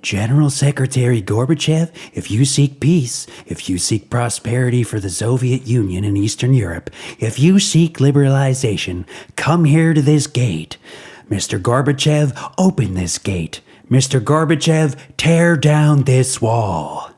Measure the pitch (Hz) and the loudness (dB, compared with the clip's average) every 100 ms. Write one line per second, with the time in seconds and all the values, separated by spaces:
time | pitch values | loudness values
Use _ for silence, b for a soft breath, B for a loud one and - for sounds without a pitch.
0 | - 98 110 143 147 139 139 139 131 127 | -4 -4 0 2 2 2 0 0 -2 0
1 | 123 120 95 104 127 156 - 160 165 B | 0 0 0 -2 0 0 0 0 0 B
2 | B - - 104 135 - 143 135 135 175 | B -12 -6 0 0 2 0 0 2 2
3 | 123 - - B - - - 90 - 110 | 0 -8 -14 B -14 -12 -6 -4 -2 -4
4 | - 123 117 - - 123 123 123 117 110 | -2 -4 -2 -4 -4 -2 0 0 -2 -4
5 | 98 85 107 127 131 127 127 123 98 90 | -6 -6 -2 0 0 -2 0 -2 0 -2
6 | 104 101 104 - 127 131 92 82 - B | -2 0 -2 -2 0 0 0 -8 -12 B
7 | B B 110 110 151 190 196 156 165 165 | B B -6 0 4 4 2 2 0 2
8 | 135 143 139 135 135 131 120 95 - 90 | 2 4 2 2 0 0 -2 -4 -6 -8
9 | 87 B B - - 170 160 151 165 156 | -10 B B -8 -2 2 4 4 4 2
10 | 139 151 - 123 120 80 80 - B B | 4 2 2 -2 -2 -4 -8 -16 B B
11 | B B - 98 - 98 90 123 143 139 | B B -8 -6 -4 -4 0 0 0 0
12 | - 151 151 - - - 190 185 107 92 | 0 2 0 -2 -12 0 0 2 -2 -2
13 | 87 - - 92 80 - B B - 127 | -4 -6 -6 -6 -6 -10 B B 0 0
14 | 131 135 107 151 160 160 165 160 156 131 | 2 -2 0 0 2 0 2 2 0 -2
15 | B - 156 165 170 165 147 151 151 147 | B -4 2 4 4 2 2 4 4 4
16 | 135 127 127 - 113 117 104 87 - - | 4 2 2 -2 -2 0 -2 -4 -6 -10
17 | - | -14